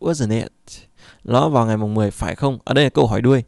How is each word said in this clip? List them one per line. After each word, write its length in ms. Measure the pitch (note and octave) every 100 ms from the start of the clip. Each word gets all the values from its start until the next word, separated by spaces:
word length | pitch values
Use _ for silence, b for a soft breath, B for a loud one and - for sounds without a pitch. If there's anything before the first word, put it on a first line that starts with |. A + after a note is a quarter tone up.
Wasn't 400 | - D#3+ A2+ A2+
it? 120 | - _ - - _ b b b
Nó 240 | - B2 D#3
vào 180 | C#3 A2+
ngày 100 | A2
mùng 180 | G#2+
mười, 160 | G#2+ G#2
phải 240 | - G2
không? 240 | - C#3 B2+
Ở 100 | -
đây 100 | C#3
là 60 | C#3+
câu 160 | - B2
hỏi 160 | G#2
đuôi. 220 | A#2+ C3+